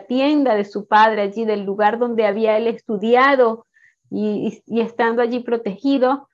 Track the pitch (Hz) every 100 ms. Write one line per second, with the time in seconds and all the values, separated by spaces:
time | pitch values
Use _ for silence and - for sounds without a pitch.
0 | - 247 277 302 262 214 202 208 202 214
1 | 220 214 202 202 226 208 196 202 208 226
2 | 240 226 214 202 220 214 226 220 - 214
3 | 220 240 269 277 233 226 _ _ _ _
4 | _ 196 214 208 220 - - 226 226 226
5 | 233 233 233 240 240 233 220 190 277 277
6 | 254 269 -